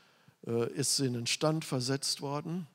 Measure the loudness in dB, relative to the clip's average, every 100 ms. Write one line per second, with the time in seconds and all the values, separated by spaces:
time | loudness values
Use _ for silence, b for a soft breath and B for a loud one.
0 | b b b b -2 0 0 0 0 2
1 | 2 0 -2 2 4 2 0 -2 0 0
2 | 0 -2 -2 -4 -4 -6 -8